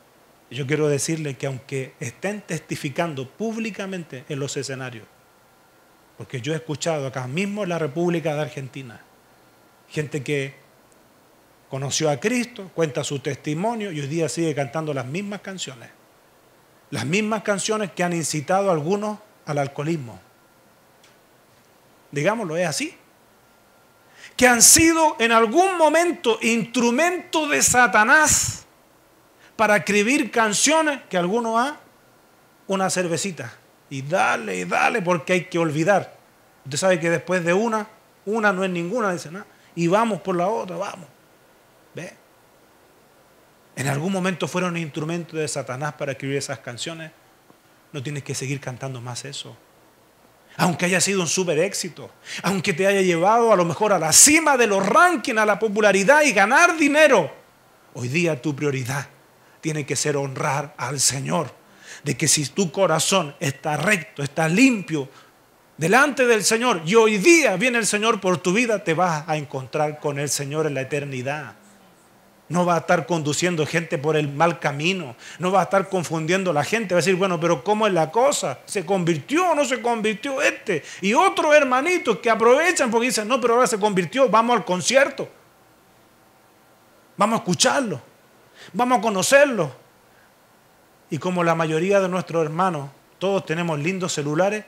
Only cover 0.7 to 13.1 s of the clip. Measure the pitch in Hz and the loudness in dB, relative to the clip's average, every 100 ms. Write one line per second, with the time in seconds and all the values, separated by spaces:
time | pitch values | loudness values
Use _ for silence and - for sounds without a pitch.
0.7 | 151 151 139 - 160 151 131 139 131 - | 0 2 0 -2 -4 -6 -8 -8 -8 -10
1.7 | 135 131 - 123 - 190 208 - 160 - | -10 -10 -10 -12 -8 -8 -8 -8 -10 -8
2.7 | - 151 131 170 135 123 - 226 220 226 | -8 -6 -4 -4 -6 -12 -8 -8 -6 -8
3.7 | 190 196 190 160 131 - 143 139 147 131 | -8 -10 -10 -12 -16 -10 -8 -6 -8 -8
4.7 | 131 127 113 101 _ _ _ _ _ _ | -10 -12 -14 -20 _ _ _ _ _ _
5.7 | _ _ _ _ - - 135 120 160 156 | _ _ _ _ -20 -12 -10 -6 -6 -6
6.7 | 143 170 156 135 131 127 151 202 208 185 | -6 -4 -4 -6 -8 -6 -4 -4 -4 -6
7.7 | 165 151 151 175 170 156 147 143 139 131 | -4 -4 -2 -2 0 -2 -4 -6 -8 -12
8.7 | 143 131 101 - _ _ _ _ _ _ | -14 -16 -18 -20 _ _ _ _ _ _
9.7 | _ _ 156 143 156 131 147 135 - _ | _ _ -6 -6 -6 -4 -4 -4 -12 _
10.7 | _ _ _ _ _ _ _ _ _ _ | _ _ _ _ _ _ _ _ _ _
11.7 | 135 139 - 156 143 214 247 226 - 190 | -8 -6 -2 0 0 -2 -2 -4 -10 -10
12.7 | - 160 143 135 | -4 -2 -2 -6